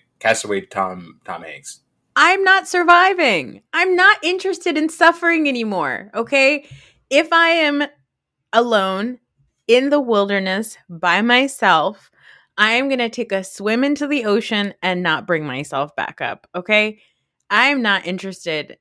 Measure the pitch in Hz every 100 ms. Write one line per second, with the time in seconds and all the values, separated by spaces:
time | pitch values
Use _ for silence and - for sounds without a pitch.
0 | _ _ 113 113 107 98 92 101 95 92
1 | 85 - - 85 82 71 - - _ _
2 | _ - 320 392 381 381 - 359 339 349
3 | 381 359 285 180 127 - _ 320 370 359
4 | 381 415 320 370 381 359 359 302 311 -
5 | 339 339 339 330 294 247 220 190 143 117
6 | 202 214 233 277 269 294 - - - _
7 | - 277 330 330 330 330 302 285 294 _
8 | _ _ _ _ _ 226 240 220 190 190
9 | 233 247 _ _ _ _ - 247 277 294
10 | 247 214 202 202 190 190 220 - - 170
11 | 175 180 233 247 269 - 202 165 156 208
12 | _ _ _ - _ - 214 233 277 262
13 | 233 240 226 196 185 - 208 233 285 285
14 | 285 294 214 208 220 214 202 - 180 180
15 | 180 156 113 165 147 127 147 139 147 -
16 | - - 123 - _ 180 180 214 214 214
17 | _ _ _ _ - 208 262 285 220 196
18 | 165 185 190 180 170 156 147 -